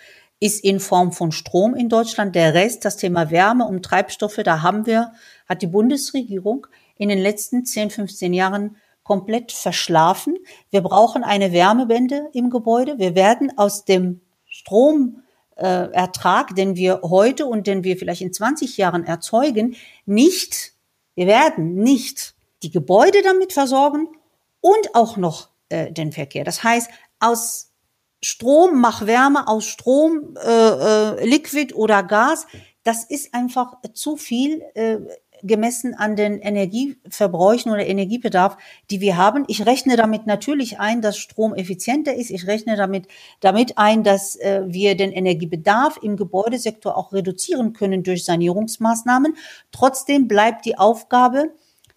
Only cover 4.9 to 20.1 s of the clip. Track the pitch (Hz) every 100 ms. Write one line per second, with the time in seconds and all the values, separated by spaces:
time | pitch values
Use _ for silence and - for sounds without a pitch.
4.9 | 226 233 - _ _ - 185 180 185 226
5.9 | 285 - 277 240 196 196 254 - _ _
6.9 | - 208 196 190 208 - 247 247 - 214
7.9 | 214 202 - 180 180 185 202 208 208 _
8.9 | _ - 196 185 226 240 - 196 175 -
9.9 | 165 160 190 - 359 - - _ 202 180
10.9 | 190 226 262 233 202 196 175 180 226 247
11.9 | 233 247 285 294 262 247 247 226 233 254
12.9 | 285 190 175 190 240 277 262 202 202 -
13.9 | 190 180 180 _ _ _ - - 196 269
14.9 | 311 254 - _ _ _ - 185 180 180
15.9 | - 180 - 185 190 294 185 196 180 185
16.9 | 185 170 185 214 269 294 220 202 196 185
17.9 | 180 180 175 185 180 214 311 262 - 190
18.9 | 175 165 170 - 220 285 220 226 240 -
19.9 | _ -